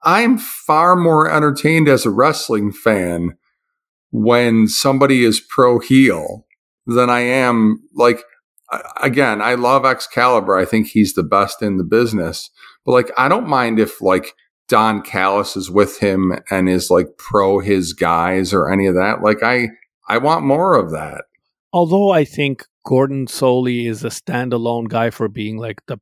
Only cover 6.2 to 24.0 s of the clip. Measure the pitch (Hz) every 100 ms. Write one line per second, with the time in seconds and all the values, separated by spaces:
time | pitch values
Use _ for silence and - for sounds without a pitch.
6.2 | 76 107 _ _ _ _ 127 120 123 120
7.2 | 123 131 123 117 107 110 _ 98 120 117
8.2 | - _ _ _ - - - - 139 123
9.2 | 131 104 110 123 123 135 131 127 - 127
10.2 | 123 117 98 92 90 110 107 110 101 -
11.2 | 80 101 98 - 107 95 85 110 120 107
12.2 | 82 - - _ - _ - 123 123 -
13.2 | 135 208 190 135 120 110 104 - 95 92
14.2 | - _ _ _ - 113 110 104 - 98
15.2 | 95 101 98 98 92 95 98 - 101 95
16.2 | 92 - - 95 92 90 - 90 - _
17.2 | - 104 98 98 95 95 85 - 85 85
18.2 | 87 92 90 95 80 98 98 90 98 110
19.2 | 104 107 113 123 113 - _ _ - 113
20.2 | 139 165 139 147 190 143 85 78 76 73
21.2 | - _ _ _ _ 175 170 190 202 170
22.2 | 143 - 143 131 - _ - 131 135 135
23.2 | 127 - 131 127 123 120 117 110